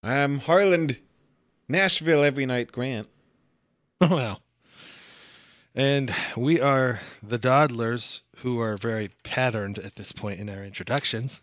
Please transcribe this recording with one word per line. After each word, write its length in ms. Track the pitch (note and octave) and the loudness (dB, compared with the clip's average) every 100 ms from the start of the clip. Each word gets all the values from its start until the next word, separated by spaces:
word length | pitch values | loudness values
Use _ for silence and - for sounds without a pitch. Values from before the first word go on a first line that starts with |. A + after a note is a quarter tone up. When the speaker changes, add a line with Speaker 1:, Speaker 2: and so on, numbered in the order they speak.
Speaker 1:
I'm 340 | G#2 C#3 C#3+ C#3+ | -2 0 0 -2
Harland, 600 | C#3+ F3 G3+ F3 D#3+ A#2+ _ _ _ _ _ _ _ | 2 4 6 4 2 -4 _ _ _ _ _ _ _
Nashville 540 | D#3 F#3+ - D#3+ D#3 | 0 2 2 4 4
every 240 | C#3+ C3+ C3 | 4 2 -2
night, 240 | B2 A#2 | -2 -2
Grant. 380 | - B2+ A#2+ G#2+ _ _ _ _ _ _ _ _ _ | -4 -4 -6 -8 _ _ _ _ _ _ _ _ _
Speaker 2:
Oh, 140 | E3+ | 2
wow. 240 | E3+ A#2+ G2+ _ _ _ - - - - - - - _ _ _ | 2 -2 -8 _ _ _ -20 -20 -20 -20 -20 -20 -20 _ _ _
And 400 | - C#3 C#3 C3+ - - - | 0 2 2 0 -4 -6 -4
we 240 | B2+ E3 | 2 2
are 400 | C#3 C3+ C3 A2 - - | 4 4 2 -2 -8 -18
the 160 | G#2 A#2 | -8 -2
Dawdlers, 800 | B2+ C3+ D3+ A#2 A#2 A#2+ - - _ - | 4 4 4 2 -2 -4 -6 -12 _ -10
who 240 | B2+ A#2+ | -4 -2
are 160 | A2+ G#2 | -2 -2
very 340 | A2+ A2 G#2 _ | -4 -4 -6 _
patterned 540 | - - B2+ A2+ G2 G2 | -6 -2 0 -2 -6 -8
at 160 | G2+ - | -12 -14
this 160 | G2+ | -14
point 260 | - G#2+ F#2+ | -10 -10 -8
in 100 | G#2 | -10
our 140 | G2 | -10
introductions. 760 | G2 G2 - C#3 - A2+ B2+ - | -12 -14 -4 -4 -2 -4 -6 -10